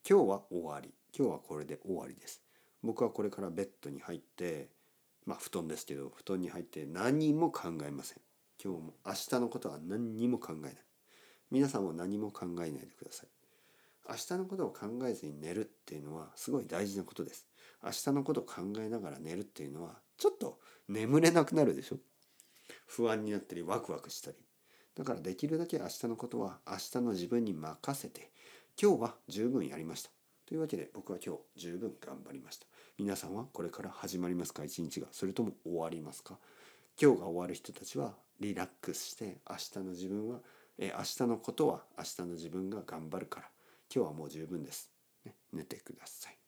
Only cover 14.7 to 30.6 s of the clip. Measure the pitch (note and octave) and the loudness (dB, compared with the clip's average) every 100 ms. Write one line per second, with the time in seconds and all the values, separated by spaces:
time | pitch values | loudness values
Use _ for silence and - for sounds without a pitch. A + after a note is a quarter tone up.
14.7 | - G#2 A#2+ B2+ F#2+ D2+ D2 D#2 F#2 G#2+ | -2 -6 -2 -2 -2 -6 -8 -4 -2 -4
15.7 | _ - D#2 D2 D#2+ D#2+ - - C3 - | _ -12 -10 -8 -8 -10 -8 -2 -2 0
16.7 | E2+ G2+ G2 F2 - E2+ - - _ - | 0 0 -2 -4 -6 -8 -8 -18 _ -20
17.7 | - G2 - - C#3 C#3 C3+ - - F#2+ | -10 -6 -2 2 2 2 -2 -2 -6 -4
18.7 | G#2+ A2 A2+ F#2 - D#2 F2 G#2 - D2 | -2 -2 -2 -4 -8 -6 -6 -6 -8 -8
19.7 | D2 E2+ D#2 _ - G4+ F#4+ G#3+ - - | -8 -10 -12 _ 2 2 2 -6 -8 -20
20.7 | - - G#2 A2+ D3 E3 E3+ D3 D#3+ C3 | -18 -4 0 6 10 10 10 6 8 8
21.7 | C#2 - - - _ _ _ - - - | 6 -4 -8 -10 _ _ _ -20 -20 -20
22.7 | - - - A#2 A2 G#2+ G2+ - E2+ E2 | -20 -10 2 4 4 2 0 -2 -4 0
23.7 | A2 - D2+ - - - - - _ _ | 0 0 -6 -6 -10 -10 -14 -20 _ _
24.7 | - _ - - F#2 F#2+ F#2 D3 D#3+ E3+ | -20 _ -6 -2 -2 -2 -2 0 2 2
25.7 | D#3+ F2+ - A#2+ A2+ A#2+ A#2+ G2+ G2 - | 0 -2 -2 -2 -2 -4 -2 -2 -4 -8
26.7 | G2 - B2+ A#2+ F#2+ E2+ A#2+ A2 D#2+ D#2 | -6 -2 0 2 2 2 2 2 0 -4
27.7 | D#2 - C#3+ - - - - - - - | -6 -4 -4 -6 -14 -20 -20 -20 -20 -18
28.7 | - G#3 D#3 A2+ - - G2+ A#2+ C3 E2+ | 6 6 8 4 -2 -8 0 4 4 2
29.7 | D#2+ D#2+ D#2+ - _ _ _ - D#3+ | -4 -6 -6 -10 _ _ _ -6 -2